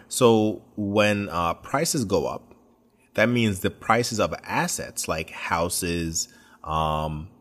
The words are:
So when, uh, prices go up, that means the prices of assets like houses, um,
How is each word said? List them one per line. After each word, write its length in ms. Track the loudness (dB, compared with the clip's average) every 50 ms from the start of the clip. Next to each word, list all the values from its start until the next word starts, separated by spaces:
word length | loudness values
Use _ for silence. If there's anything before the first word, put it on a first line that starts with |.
| -14 -8
So 540 | 0 4 6 6 8 6 4 2 0 -4 -10 -14 -8
when, 520 | -6 -4 0 2 4 4 4 4 0 -2 -2
uh, 240 | -2 0 0 0 -2
prices 500 | -4 -6 -4 -2 -2 0 0 -2 -2 -2
go 220 | 0 0 0 0
up, 260 | 0 -4 -6 -10 -16 -20 _ _ _ _ _ _ _ _ _ _ _ 0
that 160 | 2 2 2
means 300 | 4 2 2 2 0 0
the 100 | -2 -4
prices 500 | -4 -4 0 2 2 2 2 0 0 0
of 140 | 0 0 -2 -6 -8
assets 640 | -6 -4 -2 -2 -2 -4 -6 -8 -10 -10 -8 -6 -4
like 220 | -4 -4 -6 -8
houses, 960 | -10 -10 -6 -4 -2 0 0 -2 -2 -4 -2 -2 -2 -2 -2 -4 -4 -6 -6 -8 -10 -20 -20 _ -20 _
um, 680 | -8 -4 -2 0 0 0 0 -2 -2 -4 -6 -8 -10 -12 -16 -14